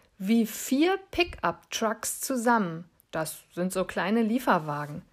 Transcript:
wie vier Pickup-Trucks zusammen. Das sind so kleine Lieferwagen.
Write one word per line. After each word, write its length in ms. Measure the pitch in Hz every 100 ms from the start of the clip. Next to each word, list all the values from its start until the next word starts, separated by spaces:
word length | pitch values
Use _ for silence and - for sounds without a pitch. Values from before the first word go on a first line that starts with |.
| _ -
wie 300 | 190 233 220
vier 520 | - - 262 339 392 -
Pickup-Trucks 1080 | - 349 - 170 170 - - 226 226 - -
zusammen. 680 | - 262 233 233 180 160 175 _ _
Das 280 | 165 156 - -
sind 200 | - 185
so 120 | 185
kleine 380 | 185 196 175 226
Lieferwagen. 800 | 220 247 269 185 156 147 147 151 -